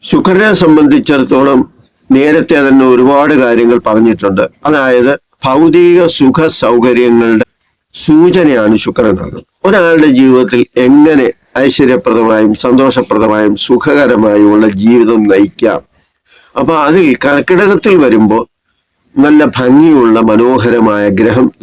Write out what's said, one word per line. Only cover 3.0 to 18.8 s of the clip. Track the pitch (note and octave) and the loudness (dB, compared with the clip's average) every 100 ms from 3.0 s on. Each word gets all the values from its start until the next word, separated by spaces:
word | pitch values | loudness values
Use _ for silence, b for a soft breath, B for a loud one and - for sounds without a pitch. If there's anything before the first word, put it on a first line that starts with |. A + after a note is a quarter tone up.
| B2+ C#3 C#3+ D3 | 2 0 0 0
കാര്യങ്ങൾ | B2 A#2 A#2 A#2+ - | 0 0 0 0 0
പറഞ്ഞിട്ടുണ്ട്. | A2 A2+ G2+ G2+ G2 G#2+ _ C#3+ | 0 0 -2 -4 -2 -4 _ -4
അതായത് | D3+ C3 B2 B2 C#3 _ _ | -2 0 0 0 -2 _ _
ഭൗതിക | C3 C3+ E3 D#3+ F3 F3 E3+ - | -4 0 0 2 2 2 0 0
സുഖ | C3 B2+ D#3+ D3+ | -2 0 -4 -4
സൗകര്യങ്ങളുടെ | A#2 A#2+ A#2+ A#2+ B2 A#2 A#2 A2+ A#2 _ _ _ _ - | -2 0 0 0 0 0 0 -2 -4 _ _ _ _ -14
സൂചനയാണ് | - D#3 F3 F3+ D#3+ B2+ G#2+ A2 | 0 2 2 2 0 0 0 -2
ശുക്രൻ | - - A2 F#2 | -4 -2 -2 -2
നൽകുന്നത്. | - - - _ F#3 | -8 -14 -20 _ -2
ഒരാളുടെ | G#3 E3+ E3 D#3 B2+ | 0 0 2 2 2
ജീവിതത്തിൽ | C3 B2+ A#2 A#2+ - - B2 | 2 2 0 -2 -4 -2 0
എങ്ങനെ | C#3+ D3+ D3+ B2 - _ A#2+ | 2 2 0 -2 -6 _ -4
ഐശ്വര്യപ്രദമായും | C3+ B2+ C3+ B2+ - A2+ A2+ A2 A2 G#2+ | -4 0 0 0 -2 -2 0 0 0 -2
സന്തോഷപ്രദമായും | C3 B2+ C3+ B2+ - G#2+ A2 G#2+ G#2 G#2 - | -2 0 0 -2 -4 -2 -2 0 -2 -4 -2
സുഖകരമായും | B2 D3+ C#3+ C3+ A#2 G#2+ G#2 G#2 | -2 0 0 0 0 0 2 2
ഉള്ള | G#2+ A2 G2 | 2 0 0
ജീവിതം | A2 A#2+ A2+ A#2 G#2 | 0 2 2 0 0
നയിക്കാം. | F#2+ G2+ - A2+ F2 _ _ _ _ b b b - | 0 0 -2 -4 -4 _ _ _ _ b b b -6
അപ്പൊ | C3+ D#3+ C#3+ | -4 -2 0
അതിൽ | E3+ D#3+ B2 C#3 | 0 0 -2 -2
കർക്കിടകത്തിൽ | C#3+ C#3+ F#3 G3+ G3+ G#3+ F#3 | -2 -2 0 0 0 0 2
വരുമ്പോ | C3+ A2 G#2+ A2 - _ _ _ | 2 2 0 -2 -6 _ _ _